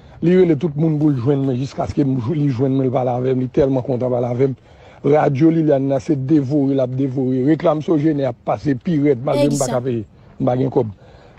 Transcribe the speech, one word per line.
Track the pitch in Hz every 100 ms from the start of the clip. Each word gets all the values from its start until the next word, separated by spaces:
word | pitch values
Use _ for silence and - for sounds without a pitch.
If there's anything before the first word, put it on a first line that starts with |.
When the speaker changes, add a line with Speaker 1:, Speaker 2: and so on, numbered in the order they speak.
| - -
Speaker 1:
Li | 165
rele | 185 180 147
tout | 170 143
moun | 160 151
pou | 151
l | 135
jwenn | 120 139 135
mwen, | 123
jiska | 135 - 135
sk | -
li | 135 131 113 160 147
jwenn | 120 135
mwen, | 135 131
l |
pale | 131 127
avè | 123 127 127
m, |
li | 127
telman | - 139 135 120
kontan | 123 123
pale | 123 123
avè | 120 135
m. | 127 - - - - 139
Radio | 147 143 131 160
Liliane, | 165 156 139 139
là, | 135
c'est | - 147 131
dévoré, | 156 127 147 135
l'a | 135 127
dévoré. | 127 139 127 127 131 131
Réclame | 156 170 151
Sogene | 147 160 156 143 135
a |
passé | 120 - 123 113 131
pirate, | - 156 147 123
malgré | 143 285 -
m |
pa | 143 131
Speaker 2:
Exact. | 131
Speaker 1:
ka | 127
paye. | 117 101 - - -
M | 131
pa | 123
gen | 135
kòb. | 123 113 95 - - -